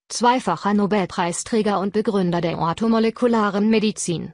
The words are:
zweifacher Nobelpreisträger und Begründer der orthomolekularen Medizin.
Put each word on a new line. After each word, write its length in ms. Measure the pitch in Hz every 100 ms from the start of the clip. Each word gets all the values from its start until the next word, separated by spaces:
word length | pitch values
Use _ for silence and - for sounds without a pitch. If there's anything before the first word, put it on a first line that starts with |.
| -
zweifacher 680 | - 233 254 - 165 196
Nobelpreisträger 1040 | 208 202 208 180 - 175 170 - 226 214 196
und 140 | 196
Begründer 480 | 214 220 202 180 175
der 180 | 170 160
orthomolekularen 1080 | 160 165 226 226 226 220 247 233 208 196 214
Medizin. 640 | 220 214 - - 165 143